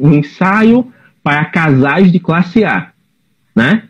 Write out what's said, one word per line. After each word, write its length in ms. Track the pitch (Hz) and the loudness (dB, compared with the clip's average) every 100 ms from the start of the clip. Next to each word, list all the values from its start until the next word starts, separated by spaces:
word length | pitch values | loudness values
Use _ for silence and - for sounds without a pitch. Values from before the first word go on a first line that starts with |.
| 143 | 2
um 80 | |
ensaio 720 | 147 143 - 185 208 220 240 254 _ _ _ | 2 -2 -4 -2 0 2 2 -2 _ _ _
para 220 | - 147 160 | -4 -4 -2
casais 640 | 180 160 131 139 156 190 | -2 0 0 0 2 2
de 80 | 175 | 0
classe 460 | - 165 185 226 | 0 -2 -2 -2
A, 240 | 196 131 156 _ _ _ _ _ _ | -2 -4 -8 _ _ _ _ _ _
né? 280 | - 123 220 - | -4 0 -2 -4